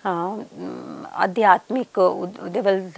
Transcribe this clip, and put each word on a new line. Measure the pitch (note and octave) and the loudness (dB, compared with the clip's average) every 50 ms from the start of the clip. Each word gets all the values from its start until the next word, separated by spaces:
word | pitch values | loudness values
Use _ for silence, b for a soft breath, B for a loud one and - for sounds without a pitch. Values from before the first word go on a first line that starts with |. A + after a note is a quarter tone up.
| - | -4
ਹਾਂ, | G3+ F3 E3+ E3+ F#3 G#3+ | -4 -2 -2 -2 -4 -6
ਅਮ, | G#3+ - - - F3 F3+ F#3 F#3 - - - - C#3 - - - - - | -8 -10 -14 -14 -12 -10 -10 -10 -10 -12 -12 -14 -14 -14 -10 -2 0 0
ਅਧਿਆਤਮਿਕ | G3 F3+ A#3 G#3+ G3 F3+ - - - A3 - - - - | 0 2 4 6 6 6 6 4 -4 -4 -4 -4 -4 2
ਉਹ-, | G3+ F#3 F3+ F#3+ F#3+ F#3 F3+ G3+ - - | 4 4 4 4 0 -6 -8 -8 -10 -12
ਉਹਦੇ | F3 F3 A#3+ | -6 -4 0
ਵੱਲ | G3 G3 F#3+ F#3+ F#3 F3+ D#3 | 2 2 2 0 -2 -6 -12